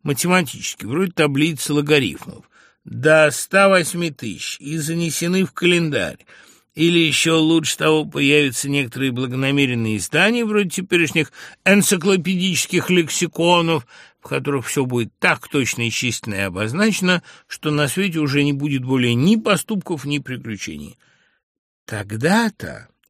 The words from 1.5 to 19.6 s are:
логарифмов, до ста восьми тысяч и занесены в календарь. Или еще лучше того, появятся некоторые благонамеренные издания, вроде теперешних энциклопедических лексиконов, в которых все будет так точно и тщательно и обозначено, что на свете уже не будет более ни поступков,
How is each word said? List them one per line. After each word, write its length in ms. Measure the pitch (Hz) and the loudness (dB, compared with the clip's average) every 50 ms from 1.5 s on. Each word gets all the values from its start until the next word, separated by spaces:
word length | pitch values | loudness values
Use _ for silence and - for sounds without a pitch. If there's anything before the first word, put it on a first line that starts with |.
| 156 131 - - | 0 -4 -4 -2
логарифмов, 720 | 147 147 147 143 151 143 127 87 69 - - - - - - _ _ _ _ _ _ _ - | 0 0 2 4 2 2 2 0 -4 -8 -14 -18 -20 -20 -20 _ _ _ _ _ _ _ -18
до 460 | - 113 120 131 156 156 156 156 147 | -14 -6 0 4 6 6 6 6 4
ста 380 | - - - - - 196 196 196 | 2 -2 -4 0 2 4 6 6
восьми 420 | 190 180 160 - - 175 170 160 | 6 4 2 0 -4 -4 -4 -6
тысяч 460 | 135 - 127 110 85 - - - - - | -6 -8 -10 -10 -10 -8 -10 -12 -12 -12
и 160 | - 139 156 | -10 -8 -6
занесены 680 | 160 143 160 165 170 170 160 - - 170 175 180 190 190 | -6 -4 -4 -2 -2 -2 -2 -4 -4 -2 0 2 2 0
в 60 | - | 0
календарь. 680 | - - - 175 175 170 170 156 139 110 87 71 - - _ _ - - - _ _ _ _ _ - | -2 0 2 2 2 2 2 0 -2 -2 -4 -4 -8 -12 _ _ -20 -20 -20 _ _ _ _ _ -4
Или 260 | - 160 170 175 170 | 0 2 4 4 4
еще 380 | 165 151 135 - - 165 160 160 | 2 2 2 0 0 2 2 4
лучше 360 | 160 160 165 165 151 - - | 4 4 2 2 2 -2 -4
того, 280 | - 156 156 156 156 147 | 0 2 2 2 2 0
появятся 640 | - - 143 143 139 147 151 147 135 120 - - 139 | -2 -2 0 2 4 4 4 4 2 0 -4 -4 -2
некоторые 420 | 143 143 135 117 - 131 135 135 | -2 -2 -2 -4 -4 -4 -4 -2
благонамеренные 840 | 120 123 131 123 123 131 135 139 143 143 139 127 123 117 113 110 107 | -2 -2 -4 -4 -4 -2 0 0 2 2 2 2 0 0 0 0 -2
издания, 480 | 101 87 - - 156 185 214 240 240 233 | -2 -4 -2 0 2 2 2 2 0 -2
вроде 260 | 214 214 208 202 170 | 0 0 0 0 -2
теперешних 600 | - 196 180 - 180 170 165 143 - 165 147 - - - - - - _ - | -4 -6 -4 0 0 0 2 2 0 -2 -2 -2 -6 -18 -20 -20 -12 _ 2
энциклопедических 1300 | 180 196 202 - - 202 175 151 202 196 185 143 180 190 175 180 190 170 - - - 180 175 - - | 4 4 6 4 4 2 2 2 2 2 2 2 0 -2 0 0 0 -2 -2 -2 -2 -2 -2 2 2
лексиконов, 960 | 185 175 165 131 - - 180 160 - - 170 175 175 170 165 165 165 143 - _ - - - - _ _ | 2 2 2 0 -2 -4 -4 -4 -2 0 4 4 4 4 4 2 0 -2 -4 _ -20 -20 -20 -20 _ _
в 80 | - - | -10 -6
которых 380 | 139 135 127 143 139 135 123 | -6 -4 -4 -2 -4 -4 -4
все 180 | - - 147 131 | -4 -2 -2 -2
будет 260 | 127 123 120 113 - _ - | 0 0 -2 -2 -4 _ -2
так 300 | - 180 156 - - - | 0 0 0 0 -4 -4
точно 380 | - 143 123 - - 123 117 | -2 0 0 0 -2 -2 -4
и 40 | 113 | -4
тщательно 440 | - - 127 123 113 - - 113 101 | -2 -2 -4 -4 -4 -6 -8 -8 -6
и 40 | 95 | -4
обозначено, 840 | 98 95 87 95 107 113 127 185 208 226 175 - 190 180 180 170 - - - - _ | -4 -4 -4 -4 -4 -4 -2 0 0 0 0 0 0 0 0 0 -2 -8 -20 -20 _
что 240 | - - - - 151 | -18 -14 -6 -4 -2
на 180 | 151 147 147 131 | 0 0 0 0
свете 320 | - 180 202 190 160 160 | 0 -2 -2 -2 -2 -2
уже 240 | 151 139 135 143 143 | -2 0 0 2 2
не 80 | 147 | 0
будет 320 | 143 139 143 151 139 131 123 | 0 -2 -2 -2 -4 -4 -2
более 300 | 131 135 127 123 120 120 | 0 0 2 2 2 2
ни 220 | 120 139 185 226 | 2 4 4 4
поступков, 680 | 220 220 220 196 - | 2 2 0 0 -2